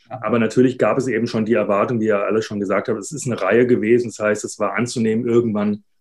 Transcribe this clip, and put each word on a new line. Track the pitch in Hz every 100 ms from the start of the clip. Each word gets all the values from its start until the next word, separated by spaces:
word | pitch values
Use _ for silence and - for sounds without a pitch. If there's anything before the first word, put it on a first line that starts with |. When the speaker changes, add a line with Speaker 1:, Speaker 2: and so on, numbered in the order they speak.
| _
Speaker 1:
Ja. | 113
Speaker 2:
Aber | 110 117
natürlich | 110 123 127 -
gab | 107 113
es | 127
eben | 110 117
schon | 113
die | 107
Erwartung, | 113 101 101 113 120
wie | 107
ihr | 101
alle | 101 107
schon | 107 104
gesagt | 98 101 -
habt, | 110
es | 92
ist | 139 123
eine | 110
Reihe | 92 117 123
gewesen. | 117 107 120 120
Das | -
heißt, | 107 104
es | - -
war | 101
anzunehmen, | 98 120 127 113 110 123
irgendwann | 117 117 104 104 104 - _